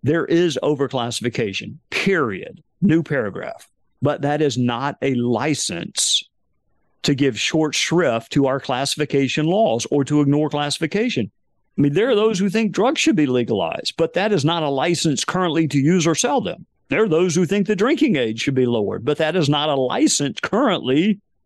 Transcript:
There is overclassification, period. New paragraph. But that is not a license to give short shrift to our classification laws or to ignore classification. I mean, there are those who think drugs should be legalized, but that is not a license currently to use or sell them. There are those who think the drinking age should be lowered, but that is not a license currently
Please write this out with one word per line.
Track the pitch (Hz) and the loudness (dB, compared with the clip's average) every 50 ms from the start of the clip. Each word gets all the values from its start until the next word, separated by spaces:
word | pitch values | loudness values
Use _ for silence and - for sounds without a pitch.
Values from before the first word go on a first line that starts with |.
| - | 0
There | 127 156 170 151 | 0 0 0 0
is | - 160 170 175 175 143 - | 2 2 2 2 2 0 -2
overclassification, | - 143 151 131 139 127 - 131 120 120 117 - 107 123 - - 120 101 95 - - - - - _ _ | 0 -2 0 0 -2 -2 -2 -4 -4 -4 -6 -4 -4 -4 -2 -2 -4 -4 -4 -8 -10 -10 -16 -18 _ _
period. | - - - 185 196 175 143 117 98 90 - - - - - _ _ _ | -6 -2 0 0 2 2 0 0 -2 -6 -10 -14 -16 -20 -20 _ _ _
New | - 202 156 165 156 | 2 2 4 2 2
paragraph. | - 151 139 113 101 95 - - - - - - _ _ _ _ _ _ _ | 0 -2 -2 -2 -4 -6 -8 -12 -12 -14 -16 -20 _ _ _ _ _ _ _
But | - 143 147 - - | -2 -2 -2 0 -2
that | 143 147 151 | -2 0 2
is | 156 147 117 127 | 0 0 0 0
not | 123 120 120 117 131 143 - _ | -2 0 -2 -2 -4 -6 -6 _
a | - 139 131 | -4 -2 0
license | 120 120 120 123 107 123 156 151 - - - 92 82 - - - - - - - - - _ _ _ _ _ _ _ _ _ _ _ _ _ _ _ - | 0 0 0 0 0 0 -2 -2 -2 -4 -6 -6 -8 -10 -10 -6 -4 -2 -2 -2 -2 -4 _ _ _ _ _ _ _ _ _ _ _ _ _ _ _ -2
to | - 147 | -2 0
give | 123 143 139 117 101 | 2 2 0 0 -2
short | - - - 160 156 151 143 | -6 -2 0 0 0 0 -2
shrift | - - - 160 170 170 139 113 113 - - | -4 -4 0 0 2 2 2 0 -2 -4 -2
to | - 147 139 135 | 0 2 2 2
our | 131 139 | 0 -2
classification | - - 151 123 135 147 - - 151 - - 139 139 127 - - 151 | -4 -4 -4 -2 -2 -4 -2 -4 -4 -2 0 0 0 0 0 -2 0
laws | 156 180 208 226 180 113 120 - - | 0 2 2 2 2 0 -2 -2 -2
or | - 147 139 | 0 0 0
to | - 147 147 | 2 2 2
ignore | 147 139 143 147 151 147 | 2 4 2 2 0 -2
classification. | 139 147 147 147 135 - 165 151 - 202 226 254 208 143 110 95 _ _ _ _ _ _ _ _ _ - | -2 -4 -4 -4 -4 -4 -6 -4 -2 -2 -2 0 0 -2 -4 -4 _ _ _ _ _ _ _ _ _ 0
I | |
mean, | 143 147 143 | 2 2 4
there | 165 214 262 | 2 2 2
are | 254 | 2
those | 202 214 220 220 175 | 4 2 2 2 2
who | 190 202 | 0 0
think | 165 220 226 208 | 0 0 0 0
drugs | - - 196 247 320 - | 0 2 2 2 2 2
should | - 320 262 | 2 2 4
be | 170 151 | 4 2
legalized, | 131 123 123 120 104 120 98 87 80 82 - - - - - | 2 2 0 2 0 0 0 0 -2 -4 -6 -8 -8 -2 -2
but | 170 160 - | -2 0 0
that | 175 190 220 | -2 0 2
is | 208 180 127 | 0 2 2
not | 156 170 170 156 | 2 0 0 -2
a | 147 | -2
license | 139 135 139 180 175 151 - 165 143 120 - | 0 0 0 0 0 0 0 0 0 -2 -4
currently | - - 180 185 175 156 170 165 147 | -4 -2 -2 -2 0 0 0 0 0
to | 117 143 | 0 2
use | 135 151 180 185 156 170 | 2 4 2 4 2 2
or | 160 | 0
sell | - - 247 285 262 | 0 0 0 0 -2
them. | 185 90 - - - _ _ _ _ _ | -2 -4 -8 -10 -16 _ _ _ _ _
There | 139 160 220 | 0 0 2
are | 220 | 2
those | 156 160 180 185 147 | 4 2 2 2 2
who | 165 185 | 2 2
think | 143 190 208 196 - | 2 2 0 2 0
the | 214 | 0
drinking | 180 202 254 320 262 - 285 196 | 0 2 2 2 2 2 2 2
age | 139 123 110 110 113 | 2 0 -2 -2 -4
should | - - 139 | -4 -2 2
be | 131 127 | 2 2
lowered, | 120 120 113 104 98 101 95 104 | 2 2 0 0 -2 -4 -4 -2
but | 131 147 - | -2 0 0
that | 160 156 160 | 0 0 2
is | 190 160 135 | 0 2 2
not | 147 147 147 156 | 2 2 2 0
a | 143 | 0
license | 135 131 123 131 220 302 311 - - 143 139 113 - | 0 0 0 0 2 2 2 2 0 -2 -4 -4 -6
currently | - - - 208 285 254 185 139 - 127 131 147 175 208 208 - _ _ _ _ _ | -6 -2 0 0 2 2 0 0 0 0 2 2 2 2 0 -2 _ _ _ _ _